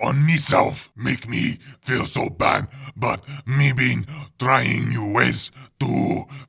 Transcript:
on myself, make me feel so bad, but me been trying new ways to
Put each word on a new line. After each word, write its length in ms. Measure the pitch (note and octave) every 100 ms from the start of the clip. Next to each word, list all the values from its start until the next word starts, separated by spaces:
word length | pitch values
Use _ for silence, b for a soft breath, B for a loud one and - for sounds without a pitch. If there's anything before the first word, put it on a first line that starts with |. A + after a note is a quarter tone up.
on 240 | - C#3 D3+
myself, 640 | E3 D3 - - - - -
make 320 | A#2+ - A2
me 320 | - - - B B
feel 240 | - B2 -
so 240 | - -
bad, 400 | - - G#2 G2 B B B
but 260 | A#2 - - C#3+ B
me 280 | C#3 C#3
been 340 | B2+ B2+ A#2+ G2+ B B -
trying 480 | B2+ C3 A#2 - A2+
new 240 | A#2 G#2
ways 400 | A2 - A2+ - - C#3 -
to 420 | C3 B2+ - - - C#3